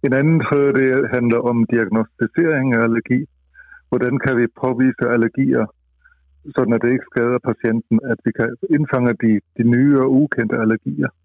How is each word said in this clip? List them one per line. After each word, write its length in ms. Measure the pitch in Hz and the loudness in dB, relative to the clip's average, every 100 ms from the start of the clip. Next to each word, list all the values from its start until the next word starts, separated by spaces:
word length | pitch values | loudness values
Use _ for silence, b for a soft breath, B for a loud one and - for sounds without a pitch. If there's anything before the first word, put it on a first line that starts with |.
| 143 | 0
En 60 | 131 | 0
anden 180 | 147 160 123 | 2 2 2
tredjedel 540 | 143 139 135 131 131 - 123 | 2 2 2 2 0 0 0
handler 240 | 120 117 123 | 0 0 0
om 60 | 117 113 | 0 0
diagnostisering 920 | 117 104 110 110 _ 117 - 170 147 131 117 | 0 0 -2 -2 _ -4 0 0 0 0 2
af 40 | 117 | 2
allergi. 340 | 117 - 123 147 _ _ B B B B | 0 0 -2 -2 _ _ B B B B
Hvordan 240 | 127 123 135 | -2 -2 -2
kan 100 | 135 123 | -2 0
vi 140 | 117 - | -2 -2
påvise 420 | 127 123 131 - 120 | -4 0 0 0 -2
allergier, 500 | 120 113 - 135 131 107 _ _ _ b b _ _ 151 143 | 0 0 0 0 0 -2 _ _ _ b b _ _ -10 -4
sådan 180 | 117 | 0
at 80 | 117 | 0
det 80 | 120 | 0
ikke 160 | 127 - | -2 -2
skader 260 | - 120 123 - | -4 -2 -2 -4
patienten, 460 | 110 117 113 - 113 135 | -4 -2 -4 0 -2 -2
at 60 | 113 | -4
vi 60 | - - | -4 -2
kan 120 | 117 120 196 151 | -4 -4 -2 -2
indfange 360 | 151 131 123 113 | 0 0 0 0
de, 80 | 113 104 _ - | 0 0 _ -2
de 60 | 120 | 2
nye 200 | 120 139 143 | 4 4 2
og 60 | 131 135 | 2 2
ukendte 340 | 143 - 113 117 | 0 -2 -4 -2
allergier? 460 | 110 113 - 143 135 _ | 0 -2 -4 -6 -6 _